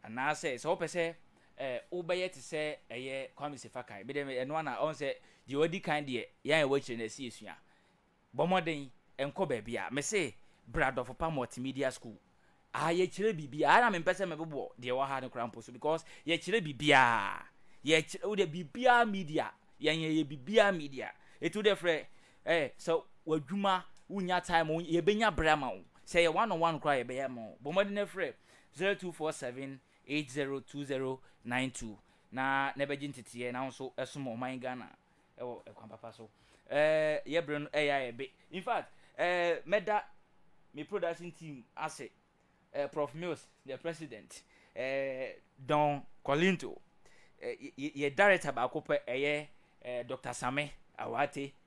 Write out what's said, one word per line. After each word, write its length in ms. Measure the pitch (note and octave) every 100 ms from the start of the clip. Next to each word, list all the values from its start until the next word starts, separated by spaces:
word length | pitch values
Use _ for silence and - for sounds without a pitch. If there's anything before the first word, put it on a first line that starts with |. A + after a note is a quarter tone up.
Anaasɛ, 520 | - A2+ C3+ D3+ E3 B2
sɛ 100 | D3 F3+
wopɛ 100 | E3
sɛ, 280 | F3+ E3 E3 - _ _ -
eh, 220 | C3+ A#2+ -
wobɛyɛ 400 | F3+ E3+ F3+ F#3
te 80 | D#3
sɛ 380 | B2 D3+ D3+ D3+ -
ɛyɛ 400 | A#2+ C3+ C3+ C3+ -
Kwame 220 | C#3 C#3
Sefa 280 | A#2 B2+ A#2+
kan, 180 | G#2 G#2+
bi 80 |
dɛ 120 | C#3 C#3
me, 80 | B2+
ɛno 200 | B2+ D#3
ana, 180 | D3+ A#2
ɔn 120 | D3
sɛ 220 | D3+ C#3+ B2 - _ -
deɛ 120 | C3+
wadi 200 | E3 E3+
kan 260 | - D3+ C#3+
deɛ, 200 | A#2+ - _
yɛn 200 | C3+ D#3
a 40 | C#3+
ɛwɔ 100 | C#3
akyire 200 | C3+ A#2
no, 60 | A2+
ɛsi 220 | - B2+
esua. 280 | - G2+ - _ _ _ _ _ _ _ B2
Bɔ 120 | D#3+
mmɔden, 420 | F#3 E3 D#3 C#3 - _ -
ɛnkɔ 300 | C#3 - F3+
baabi 260 | B2 G#2 A2+
a. 140 | F#2
Me 100 | C3+
se, 340 | C#3+ G#3+ D3 - - _ -
bra 240 | A#2 C3+
Dɔfo 260 | C3 B2 B2+
Pa 120 | E3
Multimedia 600 | D3+ A#2+ - C3 C3 C3+
School. 260 | - A#2+ G#2 _ _ _ _ _
Ah, 160 | A#2+ D#3
yɛkyerɛ 440 | E3+ F3+ - G#3
biribiara. 480 | F3 C#3+ C#3+ D#3 F#3
Na 80 | A#3+
mempɛ 240 | F#3 E3
sɛ 140 | F#3 F#3+
mebobɔ 440 | D#3 D#3+ C#3+ G2 -
deɛ 120 | B2
wɔ 160 | B2+ C3+
ha 120 | C3+
no 100 | B2+
koraa 220 | B2+ A#2
mpo 120 | A2
so, 80 | A2+
because 320 | B2 D3 D#3+ - - -
yɛkyerɛ 360 | E3 F3 A3
biribiara. 840 | D#3+ B2 D3 C#3 B2 A2+ G2 F#2 - - - - C3+
Yɛkyerɛ, 380 | D#3 D#3 F#3+ F#3+
wode 260 | G#3 F#3
biribiara 580 | D#3+ D#3 A#3+ B3 A#3+ A#3
media. 420 | G3 E3 D#3 A2+ - _ -
Yɛnyɛ 420 | D3+ D#3+ D#3+ D#3
yɛ 20 | D3
biribiara 520 | D3 B2+ G#3+ G3+ F3+
media. 340 | C#3+ C3 G#2+ - - -
Ɛti 140 | E3 G#3
wode 220 | G#3+ F#3+
frɛ, 280 | F3 D#3+ - - - - -
eh, 240 | E3 D3 -
sɛ 260 | - E3 - - -
w'adwuma, 580 | D#3 C3 G3 G3 F#3 F3 - -
wonya 340 | G3 F3+ F3+
time, 240 | F3 E3+ D#3+
wo-, 120 | D#3
yɛbɛnya 540 | E3+ E3+ E3 G#3 A3 D#3+
berɛ 180 | D#3+
ama 160 | D#3 C3
wo. 140 | G2 - - -
Sɛ 180 | F3 E3+
yɛ 80 |
one 180 | D#3+ A3+
on 80 | F3
one 200 | E3 D#3
koraa, 240 | D#3 C#3
yɛbɛyɛ 220 | A#2+ B2+ C3+
ama 160 | B2
wo. 160 | A2 -
Bɔ 100 | C3+
mmɔden 180 | F3+ G3+
na 140 | G3+ G3+
frɛ 280 | F#3 D#3 - _ - _ C3+
zero 200 | F#3+ G3
two 160 | F3+
four 200 | D#3 D#3
seven 480 | D#3 B2+ B2 C3+ C3+ _ _ -
eight 220 | D3 D3
zero 300 | C3 C#3 C#3
two 240 | - C#3+
zero 360 | C#3 C3+ C3 C3 - _
nine 280 | - B2 C3
two. 260 | - A2+ G#2 _ _ _
Na, 400 | B2 C3+ C3+ C#3 C3+
na 100 | C#3+
ɛbɛgye 280 | C#3+ C#3+
nteteɛ, 380 | C3 A2 A#2+ B2
na 120 | B2
wo 60 | C3+
nso 240 | B2 C3 -
ɛsom 300 | B2+ D3 C3+
ɔman 340 | A2+ B2+ C3
Ghana 300 | B2+ B2+ F#2 C#2+ _ _ _ -
ɛwɔ 240 | B2 A#2 -
ɛkwan 240 | G#2 A2
papa 240 | A2 A#2
so. 160 | A2 A2 _ _ _ _
Eh, 520 | C#3+ D3+ D#3 D#3 D3+ -
yɛ 160 | D#3 D3
berɛ 160 | D3
no 80 | D3
ɛyɛ 200 | D3 D3
a 220 | C#3 B2+
yɛbɛ. 180 | A#2+ C3+ _ _
In 100 | F3
fact, 300 | B3+ G#3+ - - - -
eh, 380 | E3+ F3+ F3 D#3+ D3
mɛda 380 | G3+ G3 G#3 - - _ _ - - -
me 100 | C#3+
production 480 | D3+ G3+ E3+ E3 F3
team 320 | - D#3+ C#3 A2+ -
ase, 340 | D#3 - B2+ _ _ _ _ _ _
eh, 140 | C#3 C#3+
Prof 280 | D#3 C#3+ C#3+
Mills, 320 | F3 D3 - _ C3+
the 120 | B2+
president, 640 | D#3+ D#3+ D#3 A2 - - _ _ _ -
eh, 560 | B2+ C3+ C3+ C3 B2+ - _ _ C3
Don 360 | D3+ D3+ C#3+ - -
Colinto, 540 | - C#3 F#3 F#3 A2+ - _ _ - - - -
eh, 140 | A#2 A#2+
y-, 140 | C3+ -
y-, 140 | C#3+ C#3
yɛ 200 | C#3+ C#3
director 360 | G3+ F#3 D3
baako 320 | - B2+ D#3 -
pɛ, 140 | D3 -
ɛyɛ, 400 | B2+ C#3+ D3 D3 - _ _
eh, 220 | - B2
Doctor 300 | B2 B2+ B2
Same 360 | B2 B2+ C3+ D3 - - -
Awate 540 | A#2 A2+ C#3+ - C#3 -